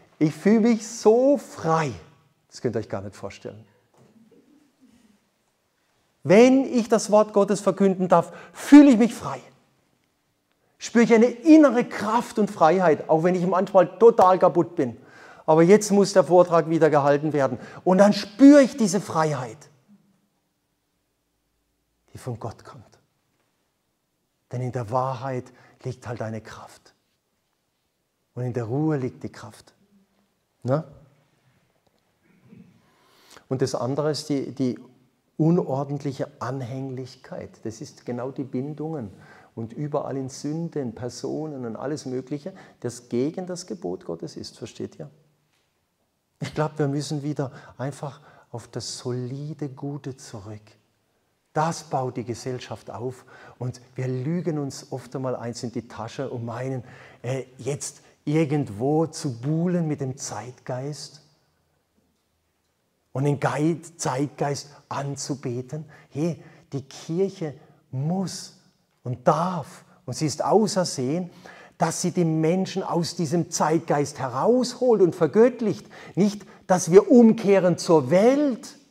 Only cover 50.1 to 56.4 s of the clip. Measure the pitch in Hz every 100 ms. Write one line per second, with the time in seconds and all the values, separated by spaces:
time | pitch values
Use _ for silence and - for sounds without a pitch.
50.1 | 127 - 110 101 107 - _ _ _ _
51.1 | _ _ _ _ 151 160 165 - 143 127
52.1 | 123 113 110 131 123 - 113 - 107 127
53.1 | 127 - - - - 123 - - - 127
54.1 | 127 135 175 165 151 139 - - 131 -
55.1 | 143 131 123 117 117 123 117 - - 110
56.1 | - 127 123